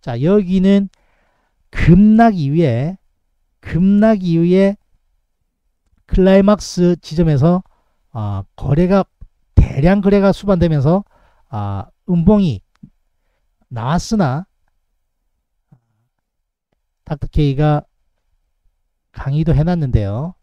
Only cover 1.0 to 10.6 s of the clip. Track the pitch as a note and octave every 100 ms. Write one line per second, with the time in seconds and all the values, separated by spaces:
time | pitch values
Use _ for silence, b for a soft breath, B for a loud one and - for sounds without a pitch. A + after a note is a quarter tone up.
1 | _ _ _ _ _ _ _ - C#3+ F3+
2 | G#3 G#3+ A#3 F#3+ C#3 D3+ E3 A#2 D3 F#3+
3 | _ _ _ _ _ _ - D#3 F#3+ G3+
4 | A3 G#3+ F3+ E3 E3+ F#3 G3 G3+ _ _
5 | _ _ _ _ _ _ _ _ _ _
6 | _ - F#3 F#3+ G3+ G#3 - - F3 F3
7 | - D#3 E3 C#3+ D#3 F3+ - _ _ _
8 | _ A#2 G#2+ G2 G2+ - C#3+ D3 F3+ G3
9 | F3+ _ - _ _ - - C#3 D3+ G3+
10 | G3 G3+ G3 F#3 G3 F#3+